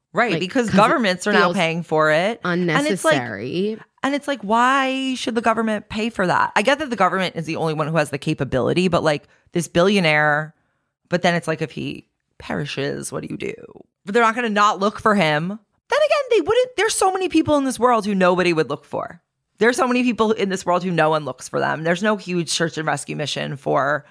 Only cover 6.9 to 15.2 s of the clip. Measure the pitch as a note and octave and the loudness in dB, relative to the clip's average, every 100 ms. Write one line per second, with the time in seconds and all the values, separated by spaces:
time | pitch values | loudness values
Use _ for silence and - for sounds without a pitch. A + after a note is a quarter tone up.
6.9 | A#3 F3+ F#3 F3+ - D#3 C#3+ D#3+ D#3 D3+ | 0 0 2 -2 -4 -6 -4 -2 -2 0
7.9 | D#3+ D3+ D3 - D#3 C3+ C3 A2+ C#3+ F#3 | 0 0 -2 -4 -4 -2 0 2 2 2
8.9 | E3 D#3 D3 - _ _ F3 D#3+ F3 F#3+ | 2 2 0 -6 _ _ -6 -2 2 2
9.9 | G3+ E3 D3+ D3+ D3 D#3 - _ _ _ | 4 2 4 2 0 -2 -12 _ _ _
10.9 | _ _ F3 F3+ E3+ E3 D#3+ D3+ - C3+ | _ _ -2 0 0 -2 -4 -6 -6 -10
11.9 | D3 - _ _ - - - C#3+ - C#3 | -10 -16 _ _ -16 -8 -6 -6 -6 -6
12.9 | C#3 C#3 - D#3 D#3 - - - - - | -6 -8 -10 -10 -10 -10 -12 -16 -20 -20
13.9 | _ - G#3+ A3+ A3+ A#3+ G3+ G#3 F#3 G3+ | _ -4 2 2 0 -2 2 2 2 -2
14.9 | - A3+ G#3 | 0 2 2